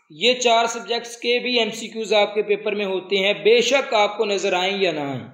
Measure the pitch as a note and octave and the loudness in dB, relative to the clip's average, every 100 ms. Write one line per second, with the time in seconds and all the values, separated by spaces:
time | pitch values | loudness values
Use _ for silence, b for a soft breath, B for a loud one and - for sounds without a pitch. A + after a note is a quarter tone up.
0 | _ D3+ A3+ B3 A#3 A3+ A#3 A#3+ F#3+ A#3 | _ -2 0 2 2 2 2 -4 -6 -6
1 | A#3 - A#3+ A#3+ B3 B3 G#3+ - A3 A3+ | -6 -6 -2 -2 0 0 -2 -4 -10 -6
2 | G#3 G#3 G3+ G#3+ G#3 G3+ G#3+ G3+ G3 F#3 | 0 2 2 0 0 -2 -2 -2 -2 -4
3 | F#3 G3+ G3 G3+ G#3 A#3+ A#3 C4+ C4+ A3 | -2 0 0 2 4 4 4 2 2 2
4 | G#3 G#3+ G#3+ G3 G3 F3+ F#3 G3 F#3 D3+ | 2 0 -2 0 0 0 0 0 0 -2
5 | C#3 B2+ A2 | -4 -6 -10